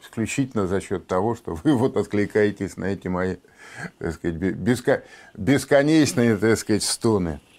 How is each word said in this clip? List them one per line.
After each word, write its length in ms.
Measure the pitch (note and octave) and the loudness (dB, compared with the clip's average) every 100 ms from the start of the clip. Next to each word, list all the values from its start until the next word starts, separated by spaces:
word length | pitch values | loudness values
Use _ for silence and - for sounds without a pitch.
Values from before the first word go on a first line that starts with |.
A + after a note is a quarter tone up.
исключительно 680 | - - G#2+ - C3 A2+ F#2+ | -14 -6 -4 -4 -4 -2 -2
за 140 | F#2+ | -2
счёт 260 | - F#2 - | -4 -6 -2
того, 280 | F#2 G#2+ A#2 | -2 0 -4
что 200 | - E2+ | -8 -4
вы 200 | D3+ C3 | 2 2
вот 220 | C3+ A#2+ | 2 0
откликаетесь 800 | G2+ G#2 G2+ G#2+ G#2 G2+ F#2+ - | -2 -2 0 2 0 0 -8 -6
на 80 | F#2 | -6
эти 220 | G2 F#2+ | -6 -4
мои, 300 | F2+ F#2 F2+ _ _ - - - - | -4 -4 -6 _ _ -20 -16 -16 -8
так 140 | E2 | -8
сказать, 240 | D#2+ F2 E2 | -6 -6 -4
бе-, 140 | F#2 | -4
беско-, 520 | - F#2 B2 - B2 - - - - | -2 -2 0 0 -2 -2 -20 -20 -6
бесконечные, 1000 | G2 C#3 - C#3+ C#3+ D#3+ C3 B2+ A#2+ G#2 | 0 0 4 4 4 4 4 2 2 4
так 200 | A2 G#2+ | 2 2
сказать, 260 | - G#2 | 2 0
стоны. 560 | - - A#2 G#2 F2 D2 - | 0 -2 0 2 0 -6 -12